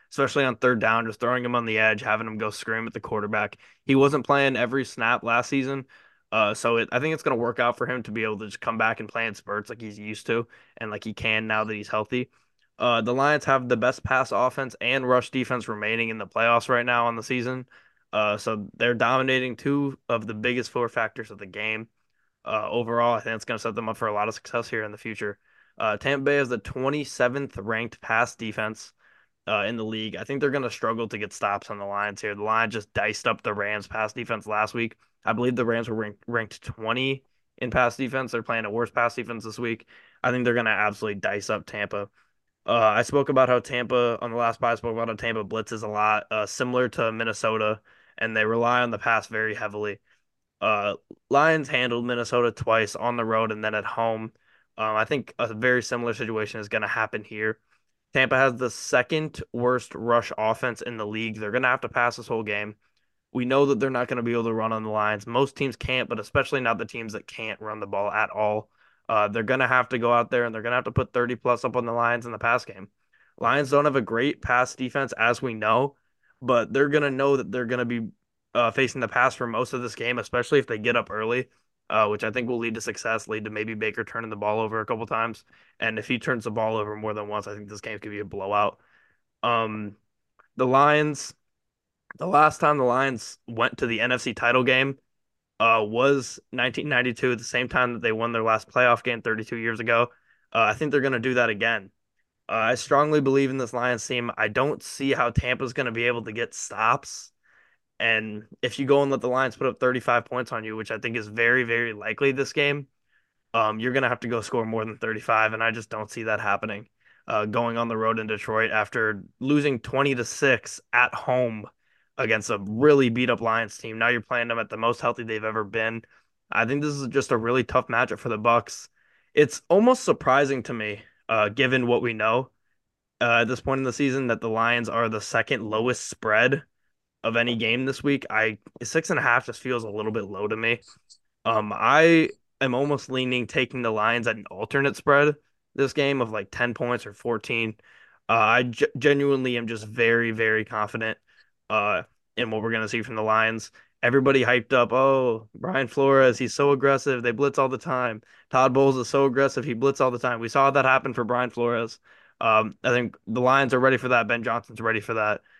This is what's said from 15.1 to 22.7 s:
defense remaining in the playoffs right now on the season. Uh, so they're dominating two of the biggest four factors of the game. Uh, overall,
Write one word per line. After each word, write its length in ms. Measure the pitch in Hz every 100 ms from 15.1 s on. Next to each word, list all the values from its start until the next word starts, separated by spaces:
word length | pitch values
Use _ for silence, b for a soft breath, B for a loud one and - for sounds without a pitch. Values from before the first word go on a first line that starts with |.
| 127 120
defense 380 | 135 120 127 110
remaining 420 | 107 107 113 113
in 80 | 110
the 80 | 98
playoffs 440 | - 117 117 -
right 160 | 123 120
now 220 | 120 117
on 100 | 117
the 60 |
season. 420 | - 127 120 127 123 b b b b
Uh, 240 | 107 104 104
so 300 | - 107 101 -
they're 180 | 117
dominating 600 | 117 120 131 131 131 127 113
two 440 | 143 143 139 131 -
of 160 | 117 110
the 80 |
biggest 380 | 107 123 123 113
four 180 | 127 117
factors 420 | - 110 - 110
of 60 | 101
the 80 | 98
game. 420 | 95 110 110 113 _ _ _ _ _
Uh, 240 | - 110
overall, 440 | 107